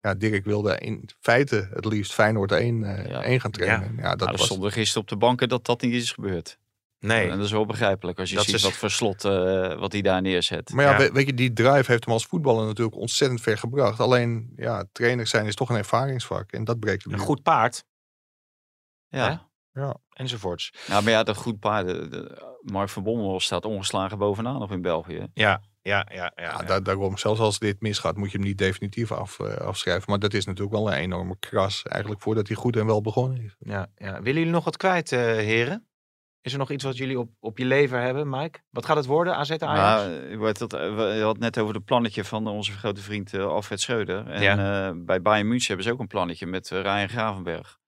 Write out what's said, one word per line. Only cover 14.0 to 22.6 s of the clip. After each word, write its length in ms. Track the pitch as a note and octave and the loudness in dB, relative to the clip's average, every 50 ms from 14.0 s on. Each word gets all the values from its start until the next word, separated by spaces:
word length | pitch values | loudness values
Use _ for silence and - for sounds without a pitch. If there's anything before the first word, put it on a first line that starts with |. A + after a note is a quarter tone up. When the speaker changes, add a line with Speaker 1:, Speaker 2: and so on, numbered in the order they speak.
| A#2+ A#2 B2+ B2 A#2+ A#2 A#2 A2+ A2 B2 - | 4 4 4 4 4 2 -2 -4 -6 -10 -12
Speaker 1:
ja, 300 | - A#2+ A#2+ A#2 G2 F#2+ G2 | -6 -4 -4 -4 -4 -6 -10
trainer 360 | _ - A#2+ A#2 B2+ B2 A2+ | _ 0 2 2 2 2 -2
zijn 180 | - - A2+ G#2+ | 0 2 2 2
is 100 | G#2+ G2+ | 2 -2
toch 140 | - C3+ - | -2 -2 0
een 60 | A#2 | 0
ervaringsvak. 760 | A2 G2+ - - A2+ C3 C#3 C3 A#2+ - - - G2 G2 - | -2 0 0 0 0 0 0 -4 -6 -6 -4 -6 -6 -6 -8
En 120 | - A2+ A2+ | -8 -6 -2
dat 160 | A2 A#2+ A#2 | -2 -2 -2
breekt 240 | G#2+ G#2+ F#2+ F2 - | 0 -2 -2 -2 -4
hem 100 | - D3 | -6 -6
Speaker 3:
Een 60 | G2 | -4
Speaker 1:
nu. 60 | F#2+ | 0
Speaker 3:
goed 180 | - C#3+ - - | -2 -2 0 2
paard. 420 | - D#3+ C3 A2 A#2+ - - - _ _ _ _ _ _ _ _ _ _ _ _ _ _ _ _ _ _ _ _ _ _ _ _ | 2 4 4 4 2 0 -4 -16 _ _ _ _ _ _ _ _ _ _ _ _ _ _ _ _ _ _ _ _ _ _ _ _
Speaker 2:
Ja. 220 | _ - C3+ A#2+ A#2 D3+ E3+ - _ _ _ _ _ _ | _ -4 -2 -2 0 -2 -4 -10 _ _ _ _ _ _
Speaker 3:
Hè? 80 | C3 | -6
Speaker 1:
Ja. 140 | C#3 C#3 - - _ _ _ | -6 -6 -6 -8 _ _ _
Speaker 3:
Enzovoorts. 600 | - C3 B2+ B2 A2+ G2+ F#2 F2 E2+ - - _ - - | -10 -8 -6 -6 -4 -4 -4 -4 -4 -8 -10 _ -14 -6
Speaker 2:
Ja, 140 | - G2 G#2 | 0 2 2
maar 100 | G#2 A2+ | 4 6
ja, 120 | A2+ A2 A2 | 6 6 4
dat 140 | - G#2 | 2 0
goed 220 | F#2+ - A2+ A2+ G#2+ | -2 -2 -6 -6 -2
paard, 280 | - G#2+ G#2 G#2+ F#2 | -2 0 0 0 0
de, 200 | F2+ F2+ D#2+ D#2 | -2 -4 -4 -6
de, 440 | D#2 B1 - - - - - - - - - | -8 -10 -12 -12 -14 -16 -18 -18 -18 -18 -16